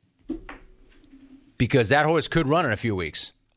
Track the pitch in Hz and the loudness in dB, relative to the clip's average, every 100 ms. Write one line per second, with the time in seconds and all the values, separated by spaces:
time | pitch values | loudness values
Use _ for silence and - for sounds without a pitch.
0 | _ _ - 330 - - - _ - - | _ _ -12 -12 -12 -20 -20 _ -20 -20
1 | _ - - - _ - 120 135 107 139 | _ -20 -20 -20 _ -4 2 2 4 4
2 | 151 165 - 165 143 160 156 104 117 98 | 4 2 0 -2 2 2 0 -2 -2 -4
3 | 80 - - - _ | -4 -6 -8 -10 _